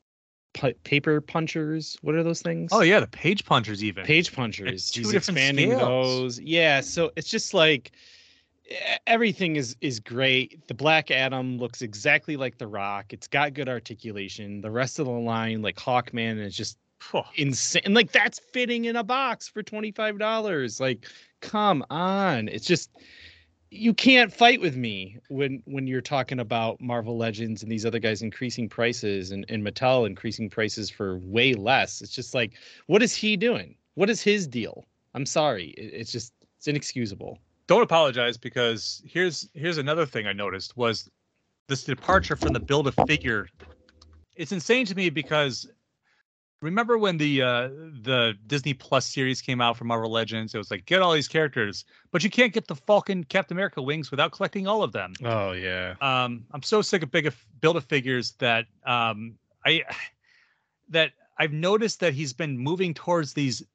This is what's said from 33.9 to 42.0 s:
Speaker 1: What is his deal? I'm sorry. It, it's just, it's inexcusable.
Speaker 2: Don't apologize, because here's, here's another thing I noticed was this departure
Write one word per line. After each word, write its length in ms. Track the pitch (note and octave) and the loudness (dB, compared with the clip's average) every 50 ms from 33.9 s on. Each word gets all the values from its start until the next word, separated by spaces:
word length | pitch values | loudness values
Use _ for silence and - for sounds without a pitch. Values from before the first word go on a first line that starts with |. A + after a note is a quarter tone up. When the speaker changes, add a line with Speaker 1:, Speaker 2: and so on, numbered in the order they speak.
| _ | _
Speaker 1:
What 160 | - F#3 G3+ | 0 0 2
is 120 | A#3 - - | 2 2 2
his 240 | G#3 G#3 G#3 F#3 | 2 2 2 0
deal? 400 | C#3+ A#2+ B2 G#2 - - - - _ _ _ _ _ - | -2 -4 -4 -6 -6 -8 -12 -18 _ _ _ _ _ -10
I'm 120 | B2 C#3+ | -8 -6
sorry. 420 | - - E3+ D3+ D3 B2 G2 E2+ D2 - - | -2 0 2 2 2 2 -2 -4 -8 -12 -14
It, 140 | F#2+ G#2+ - | -14 -12 -12
it's 180 | F#2+ A2+ - - | -12 -10 -8 -8
just, 200 | A#2+ A2+ - - _ _ _ _ _ | -10 -10 -12 -14 _ _ _ _ _
it's 80 | - | -4
inexcusable. 720 | D3 D3 D3 - - - C3 A#2+ G#2 G2 E2+ - - - - _ _ _ _ _ | -4 -4 -4 -4 -6 -6 -6 -6 -6 -6 -8 -12 -12 -14 -16 _ _ _ _ _
Speaker 2:
Don't 160 | - E3+ A3 A#3+ | 4 6 6 6
apologize, 540 | - E3+ E3 D#3+ C#3 A#2 B2+ A#2+ A#2+ B2 | 6 6 6 4 4 4 2 0 0 0
because 640 | B2 - B2+ - B2+ A#2+ A#2 A2+ G#2+ - - - - - | -2 -8 -6 0 2 2 2 2 0 -4 -8 -10 -12 -12
here's, 420 | - - E3 F#3 F3+ D3 - - - - | -6 -2 0 0 0 0 -4 -10 -14 -12
here's 240 | D#3 C#3 F3 E3+ D#3 | -6 -4 -4 -2 -2
another 260 | C3+ C#3+ D3+ E3+ E3 | -2 0 0 0 0
thing 220 | C3+ - A#2+ G#2+ | 0 -2 -4 -4
I 60 | G#2 G2 | -4 -4
noticed 440 | G2 G2+ G2 F#2 F#2+ - - - | -4 -4 -4 -4 -6 -8 -10 -4
was 320 | A#2+ A#2+ A#2 A2 G2+ - - _ _ _ _ _ _ _ _ _ _ _ - | -2 0 0 0 -2 -6 -12 _ _ _ _ _ _ _ _ _ _ _ -6
this 160 | C3+ C3 - | -6 -6 -4
departure 500 | - C#3 - | -4 -6 -4